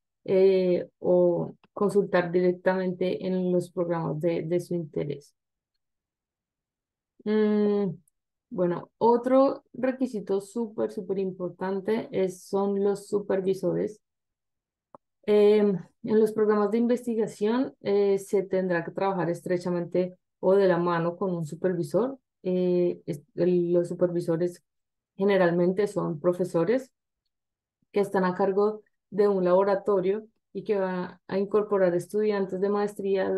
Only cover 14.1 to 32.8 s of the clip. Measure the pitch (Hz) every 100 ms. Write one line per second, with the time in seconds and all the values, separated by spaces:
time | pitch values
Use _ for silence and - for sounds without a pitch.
14.1 | _ _ _ _ _ _ _ _ - _
15.1 | _ - 208 208 214 208 180 - _ 220
16.1 | 214 214 214 214 208 202 226 233 240 240
17.1 | 226 208 - 208 247 - - - 202 202
18.1 | 196 190 202 185 190 185 170 165 - 196
19.1 | 180 165 170 185 180 180 175 170 180 180
20.1 | 180 _ _ 185 196 190 170 175 170 170
21.1 | 175 196 170 156 165 185 175 151 175 247
22.1 | 269 _ _ 185 180 180 180 175 175 -
23.1 | 170 - - 175 180 175 175 175 175 180
24.1 | 170 165 165 175 175 _ _ _ _ _
25.1 | - 196 190 175 170 175 185 202 175 170
26.1 | 160 175 180 180 170 170 254 262 _ _
27.1 | _ _ _ _ _ _ _ _ 202 196
28.1 | 196 185 180 196 190 208 214 - _ _
29.1 | 190 208 196 180 180 196 196 - 196 180
30.1 | 208 220 _ _ 202 185 202 185 180 180
31.1 | - - 190 196 214 208 202 185 175 175
32.1 | 208 214 208 190 185 202 208